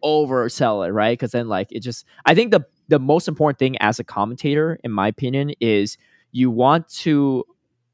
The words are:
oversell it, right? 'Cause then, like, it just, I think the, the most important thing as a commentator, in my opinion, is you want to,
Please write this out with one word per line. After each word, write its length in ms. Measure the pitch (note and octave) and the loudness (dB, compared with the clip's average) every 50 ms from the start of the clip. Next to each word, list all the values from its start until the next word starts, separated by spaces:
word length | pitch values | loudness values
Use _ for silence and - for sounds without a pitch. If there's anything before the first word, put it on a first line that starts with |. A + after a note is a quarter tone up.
oversell 840 | - D3+ D3+ D3+ D3+ C3 C3 B2+ A#2 A#2+ - - C3+ A2+ G#2+ G2+ F2+ F2 | 0 0 2 2 2 2 0 0 0 -2 -2 0 0 0 0 0 -2 -2
it, 20 | |
right? 260 | G2+ G#2+ G#2+ A2+ A#2+ | 0 0 2 0 0
'Cause 140 | - C3+ A2+ | -2 -4 -4
then, 160 | - A#2+ A#2 A2+ | -4 -4 -4 -2
like, 200 | G2+ F#2 G2 - | -4 -4 -4 -6
it 80 | - A#2 G#2+ | -8 -10 -10
just, 200 | B2 A#2 - - _ _ - - | -10 -10 -12 -14 _ _ -2 2
I 80 | C#3 E3 | 4 4
think 160 | F3+ A#3+ A3+ | 4 4 4
the, 160 | G#3 F3 C3+ - _ _ _ - | 2 0 0 -4 _ _ _ 2
the 100 | D3+ C#3 | 2 2
most 300 | C3 C#3 D3+ F3 - - | 4 2 2 0 0 -2
important 320 | D3+ - D3+ D3+ C3+ - | -2 0 0 0 2 0
thing 160 | C3 C3 C3 - | 0 0 0 0
as 220 | G#2 G#2 A2+ - | 0 0 0 -2
a 40 | G#2+ | -6
commentator, 760 | - - G#2 G2+ A2 B2 - - C#3 C#3+ D3+ D#3 E3 D#3+ - | -8 -4 -4 -4 -4 -4 -4 -4 -2 0 0 0 -2 -4 -6
in 80 | - A#2 | -8 -6
my 160 | G#2+ G2 G2 | -2 -2 0
opinion, 460 | G#2+ G#2+ - C#3 B2 C3 C#3 C#3+ D3 - - | -2 -2 -2 -4 -2 -2 -2 -2 -4 -4 -2
is 360 | A2+ A2+ G#2+ G2+ G2+ G#2+ - - _ _ _ _ _ _ | 0 2 2 2 0 -2 -6 -12 _ _ _ _ _ _
you 180 | - B2 B2+ B2+ | -2 0 0 0
want 380 | A2+ A#2 B2 C3+ D#3 E3 D#3+ - | 2 2 2 4 2 2 0 -6
to, 560 | - - - E3 D3+ C#3+ C#3 C#3 C3 B2 - - _ _ _ _ _ _ _ _ | -12 -6 -2 0 2 2 2 0 0 -2 -4 -8 _ _ _ _ _ _ _ _